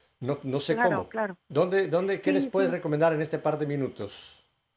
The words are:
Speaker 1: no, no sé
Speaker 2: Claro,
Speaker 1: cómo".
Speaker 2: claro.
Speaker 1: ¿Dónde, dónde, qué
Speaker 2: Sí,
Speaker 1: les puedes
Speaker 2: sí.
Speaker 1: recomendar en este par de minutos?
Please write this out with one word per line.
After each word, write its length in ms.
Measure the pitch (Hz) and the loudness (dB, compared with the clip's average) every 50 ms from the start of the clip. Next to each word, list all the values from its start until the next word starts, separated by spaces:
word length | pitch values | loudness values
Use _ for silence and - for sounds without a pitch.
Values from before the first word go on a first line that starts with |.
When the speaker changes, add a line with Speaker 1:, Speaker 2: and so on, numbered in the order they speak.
| _ _ _ _ | _ _ _ _
Speaker 1:
no, 160 | 123 127 143 - - | -6 -6 -4 -4 -4
no 160 | 131 127 143 | -4 -4 -2
sé 160 | 143 - 196 | 0 0 0
Speaker 2:
Claro, 140 | 226 240 - 202 | 2 2 2 2
Speaker 1:
cómo". 120 | 190 180 - | 0 -4 -4
Speaker 2:
claro. 280 | - 220 214 196 180 - _ - | -4 -4 -4 -4 -6 -10 _ -2
Speaker 1:
¿Dónde, 400 | 139 147 180 180 190 196 190 151 | 0 2 2 2 2 2 2 2
dónde, 320 | 156 175 190 196 196 - | 0 0 0 0 -2 0
qué 80 | - 294 | 0 2
Speaker 2:
Sí, 60 | 285 | 2
Speaker 1:
les 100 | 285 277 | 2 2
puedes 240 | 247 - 190 190 170 | 2 2 2 2 2
Speaker 2:
sí. 60 | 170 | 0
Speaker 1:
recomendar 340 | 175 - 156 151 147 160 165 | -2 -2 -2 2 4 4 4
en 100 | 160 151 | 4 2
este 160 | 160 156 165 | 0 -2 -2
par 200 | 147 - 151 151 | -2 0 0 0
de 80 | 147 151 | 0 -2
minutos? 800 | 143 147 143 131 123 - - 104 98 - - - - - - _ _ _ _ _ _ _ | -2 -2 -2 -2 -4 -4 -8 -10 -10 -10 -14 -20 -20 -20 -20 _ _ _ _ _ _ _